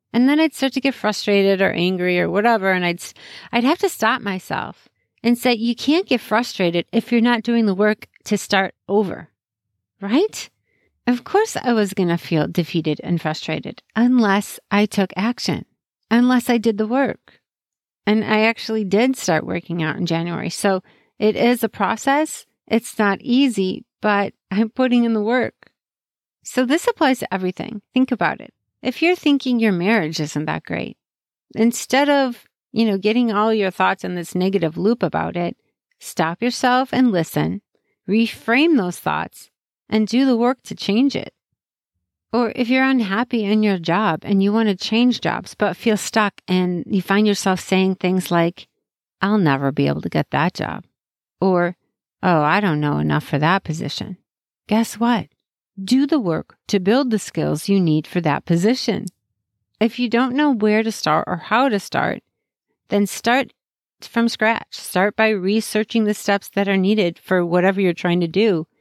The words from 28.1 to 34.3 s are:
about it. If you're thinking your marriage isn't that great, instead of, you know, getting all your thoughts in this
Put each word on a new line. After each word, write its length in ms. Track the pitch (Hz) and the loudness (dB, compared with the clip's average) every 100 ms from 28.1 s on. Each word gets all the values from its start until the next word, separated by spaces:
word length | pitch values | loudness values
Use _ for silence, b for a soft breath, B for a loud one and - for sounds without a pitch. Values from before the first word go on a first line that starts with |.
about 300 | 233 160 - | 0 -2 -4
it. 120 | - _ _ _ | -12 _ _ _
If 200 | 254 - | -6 0
you're 140 | 330 359 | 0 2
thinking 440 | 302 277 262 240 | 2 0 0 0
your 120 | 220 | 2
marriage 480 | 180 185 226 160 165 | 2 2 0 0 -4
isn't 260 | 151 147 156 | -4 -4 -4
that 200 | 156 - | -6 -6
great, 320 | 165 - - _ _ _ _ _ - | -8 -8 -14 _ _ _ _ _ 0
instead 540 | 233 - - 254 285 | 0 0 0 2 4
of, 340 | 285 262 240 _ _ _ | 2 0 -4 _ _ _
you 120 | 220 226 | 0 2
know, 120 | 196 | 2
getting 340 | 208 233 240 | 0 2 2
all 220 | 208 220 | 2 2
your 180 | 226 190 | 2 -2
thoughts 320 | - 185 190 | 0 0 0
in 120 | 180 180 | -6 -8
this 200 | 165 | -6